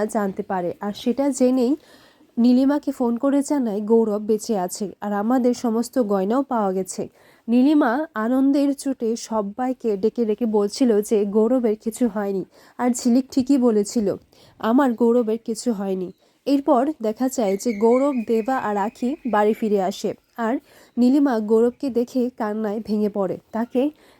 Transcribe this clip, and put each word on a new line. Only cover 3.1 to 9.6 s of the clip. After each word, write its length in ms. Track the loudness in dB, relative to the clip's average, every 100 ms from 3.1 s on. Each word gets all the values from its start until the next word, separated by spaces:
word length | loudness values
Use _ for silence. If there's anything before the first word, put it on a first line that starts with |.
| 0
করে 220 | 0 0
জানায় 400 | 0 -2 -2 -2
গৌরব 400 | 2 2 2 -2
বেঁচে 340 | -2 -2 -2 -4
আছে, 260 | -4 -6 -10 -8
আর 120 | -6
আমাদের 400 | -2 0 2 2
সমস্ত 420 | 0 -2 -2 -2 -2
গয়নাও 440 | 0 0 0 0
পাওয়া 280 | 0 -2 0
গেছে। 300 | -2 -4 -8 -12 _ _ _ 0
নীলিমা 440 | 2 4 4 2 0 -4
আনন্দের 560 | -4 -2 2 2 2 2 -2
চোটে 340 | -4 -4 -4 -4
সবাইকে 840 | -4 -4 -4 -4